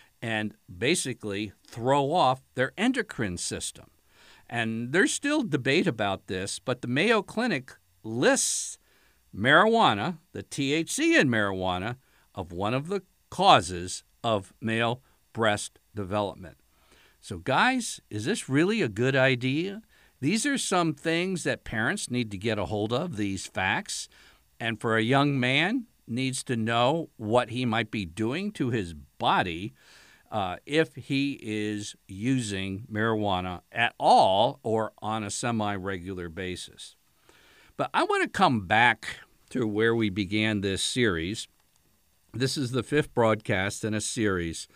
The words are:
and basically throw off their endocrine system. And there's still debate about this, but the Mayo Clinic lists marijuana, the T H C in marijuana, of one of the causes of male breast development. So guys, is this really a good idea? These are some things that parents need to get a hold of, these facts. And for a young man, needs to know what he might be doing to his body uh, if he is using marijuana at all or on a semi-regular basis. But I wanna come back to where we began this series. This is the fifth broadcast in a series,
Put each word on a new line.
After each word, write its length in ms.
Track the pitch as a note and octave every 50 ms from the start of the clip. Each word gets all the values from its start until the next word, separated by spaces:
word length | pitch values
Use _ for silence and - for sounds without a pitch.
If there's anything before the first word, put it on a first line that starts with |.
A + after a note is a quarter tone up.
| - _ _ _
and 340 | - A#2 A2+ G#2+ G#2+ G#2+ - _ _ - F#2 F2
basically 760 | A2 C3+ E3+ E3 - C3+ B2 - - G#2+ G2 G2 A2 G2+ - _ _
throw 460 | - - A#2+ A2+ B2+ C3+ C#3+ C#3 C3+
off 300 | D#3+ F3+ D#3 B2+ C3 C3 - _ -
their 180 | C3 B2+ C3+ - -
endocrine 600 | G3+ B3+ C4 C4+ A3 - - - A#2+ G2 F2+ E2+
system. 540 | - - A2 E2+ - - - - - - _ _ _ _ _ _ - - - - _ -
And 420 | A#2 A#2 A2+ A2+ A2+ A2+ A#2+ B2
there's 220 | C#3 F3+ A#3 D4+ -
still 280 | - - C#4+ D4 D#4
debate 460 | B3+ F3+ C#3 D3 A#2+ C3+ C3+ F3 G#3 F3+
about 400 | B2 G#2+ G#2+ G2+ F#2+ G2 _ -
this, 320 | G2+ F#2 F#2+ G2+ - -
but 220 | - - B2+ C3
the 60 | - B2
Mayo 320 | B2 C#3 F3 A3 A#3 G#3+
Clinic 560 | - - - G#3+ A3 B3 F3+ C3+ C3 - - - _ _ _ _ -
lists 760 | A2+ A2+ A#2 D3 A#3 C4+ - - - - - - - - - _ _ _ _ _ _ _ _ _ _ -
marijuana, 840 | F#2+ G2+ B2+ D3 E3 G3 A3 A3+ A3+ G#3 D3+ A2+ G2+ G#2+ D#3+ F3+ D#3 _ _ -
the 100 | - D3+
T 300 | - - - C#3 C3+ C#3+
H 180 | D#3+ E3 -
C 240 | - - D4+ E4+ E4+
in 140 | D#4 G3+ C#3
marijuana, 680 | A#2 A2 G#2 G2+ G2 F#2+ F#2 F#2 - F2+ F#2 A2+ B2 - _ _ _ _ _ _ -
of 160 | G2 F#2 E2
one 220 | F2 E2+ G2 G#2+ B2
of 160 | C3+ C#3+ E3+
the 140 | G3+ G3 - _ _ _ _ -
causes 760 | - - F3+ G3+ D#3+ B2 F#2+ - F2+ E2+ F2 F#2 - - - _ _ _ -
of 280 | A#2 A2+ G2+ F#2+ - - -
male 420 | - A2 A2+ A2+ A#2 A#2 A#2+ A#2+ _ _ _ _ _ _
breast 480 | - A2 A2+ G#2+ G#2 G#2 - - _ _ _ _ -
development. 600 | G#2 G2+ F2+ G2+ G#2 G#2 F#2+ - - F2+ D#2+ - _ _ _ _ _ _ _ _ _ _ _ _ _
So 160 | - - G#2+ F2
guys, 640 | E2+ - B2+ D#3+ G#3 B3 C4 B3+ A3 - - - - -
is 160 | - G#2 G#2
this 240 | C#3+ A3 - - -
really 320 | C3 C#3+ E3 F#3+ A3 A3+
a 80 | F3+ A#2+
good 260 | G2 A2 B2 C3 C3+
idea? 640 | C3+ C3 C3+ C3 B2 A#2+ C3 C3+ D3+ F3 G3 G3+ A3+ - _ _ _ _ _ _ -
These 260 | C3 C#3+ G3 A3+ A3+
are 120 | D4 C#4 A3+
some 360 | - - G3 F3+ E3+ D#3+ C#3+
things 520 | - - E3 E3 E3 F3 F#3+ F#3+ D#3+ -
that 180 | D3 B2 - -
parents 480 | - - A2+ A2 C3 E3+ - - -
need 180 | A#2+ B2 A#2+ A2
to 60 | G2+ F#2
get 220 | G2 A#2 A2 G#2+
a 60 | F#2+
hold 260 | E2 A2 G#2 G#2 G#2+
of, 240 | A#2+ B2+ E3+ F3+ -
these 320 | G2+ G#2 G2+ F#2+ F#2 - -
facts. 640 | - F#2+ F#2 F#2+ G#2+ D#3 G#3 - - - - - _ - - - - _ _ _ _ -
And 220 | A#2+ A#2 A2+ G#2+
for 160 | - A#2 A2 A2+
a 40 |
young 380 | A2 A2+ C3+ C#3 C#3+ D3 C#3 C3+
man, 460 | B2 B2 C3 C#3+ D#3+ F#3+ A#3 C#4 A#3 - _ _ _
needs 380 | - A2+ B2 C3 C3 B2+ - -
to 140 | - B2 A2+
know 520 | A2 A2+ A#2 A#2 A#2+ B2+ D3+ E3+ D#3 - _
what 360 | - A2+ G#2 A2+ B2 B2 -
he 120 | A2+ B2+ B2+
might 260 | A#2+ G#2+ A2+ A#2 -
be 160 | - A2+ G2
doing 460 | E2 E2+ G2 A2 A2+ C3 E3+ G3 G#3
to 180 | - - C#3+ B2
his 240 | A#2+ A#2 F#2+ E2+ E2
body 800 | D2 C2+ - _ - A2+ C3 F3 F#3+ B2 F2+ E2 E2 F#2+ A2+ - _ _ - - - - - - _ _ -
uh, 240 | - A3 G2 F#2 F2+ - -
if 300 | - C#3+ D#3 D#3+ D#3 -
he 420 | C3+ - - D3 C3+ C#3 C#3+ C3+ - -
is 520 | A2 G#2+ G#2+ G#2 G#2+ G#2+ G#2 G#2+ - - _ _ -
using 800 | G2 F#2+ G#2+ B2 C3+ C3 A#2+ G#2 G2+ F#2+ F#2+ G2 F#2+ G2 A#2+ -
marijuana 720 | A2 G#2 A2 A#2 A2+ G#2+ G#2 G2+ F#2+ F2+ F2+ F#2 F2+ F2+ - _
at 220 | - - A#2 A#2 - -
all 600 | - D#3+ A#3 B3 D#3+ G2 F#2+ G2 A2+ C3 C3+ - -
or 300 | A#2 A2 A2 A2 G#2+ - _
on 220 | - G#2+ A2 A2+ G#2+
a 60 | G2+
semi-regular 1000 | - - - B2 A#2 A2 G#2+ G#2 G2+ G2 F#2 G2 G2 F#2 E2+ F#2 G2 F2+ F2 E2+
basis. 680 | D#2+ F#2 F#2+ F2+ F2+ E2+ - - - - - - - _ _ _ _ _ _ _ - _ _ _ _ - - _ _ -
But 120 | C#3+ - -
I 100 | G#3 D#4+
wanna 260 | G#4+ G4+ G4 F4+ -
come 360 | - - G3 E3+ C3+ A2 G2
back 520 | F2 G#2+ A2 A#2+ B2 A2+ - - - - - - - _ _ _ -
to 180 | - - A2+ G#2+
where 260 | G#2 G#2 A2 A#2 A2+
we 160 | A#2 A2+ G#2+
began 520 | F#2+ G#2 G2+ F2 G2+ G#2+ G#2+ A2 G#2+ G2+
this 200 | F#2+ G2 F#2+ F2+
series. 640 | - - - C3 B2 A2 F2+ D#2+ E2 F2+ A2 - - - _ _ _ _ _ _ _ _ _ _ _ _ _ _ _ _ -
This 240 | A2+ B2+ C3 - D#3+
is 140 | C3+ A#2
the 120 | B2+ B2+ A2
fifth 300 | - C#3+ D3 C#3+ - -
broadcast 720 | B2 A#2 A2 A2 A2 - - A2 F#2+ F#2+ G2+ - - -
in 100 | A2 G#2+
a 80 | G#2+
series, 640 | G2+ - - B2 A2 G#2 F#2+ F2+ E2+ E2 D#2+ - - - _